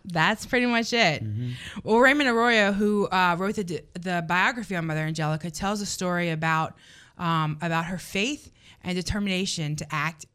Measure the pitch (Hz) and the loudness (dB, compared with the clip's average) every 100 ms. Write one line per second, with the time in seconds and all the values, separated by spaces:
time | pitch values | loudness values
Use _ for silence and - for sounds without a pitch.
0 | - 165 165 220 - 247 247 233 233 240 | -6 0 2 0 -2 0 2 0 0 2
1 | 190 135 110 104 123 127 - 202 - 220 | 2 2 -4 -4 -6 -8 -10 -8 2 6
2 | 262 294 277 233 240 226 202 202 208 208 | 6 6 4 4 4 4 4 4 2 2
3 | 190 185 180 170 190 220 180 151 - 185 | 2 2 2 2 0 -2 -4 -6 -8 -10
4 | 180 175 165 175 214 247 185 185 165 156 | -4 -2 0 2 2 0 -4 -4 -2 -2
5 | 156 160 156 156 170 160 202 208 202 - | -2 -2 -2 -2 -6 -4 -4 -2 -4 -4
6 | 180 175 170 156 160 160 160 - - - | -2 0 -2 -2 0 0 0 -6 -20 -20
7 | - - 175 165 156 151 170 165 170 180 | -20 -6 0 2 0 -2 -2 -2 -2 -6
8 | - 190 226 294 - - - - 180 180 | -6 -4 -2 -4 -10 -20 -20 -12 -6 -4
9 | 170 202 202 185 190 - 151 151 151 151 | -2 -2 -2 -2 -2 -4 -4 -6 -6 -4
10 | 151 165 - | -4 -6 -16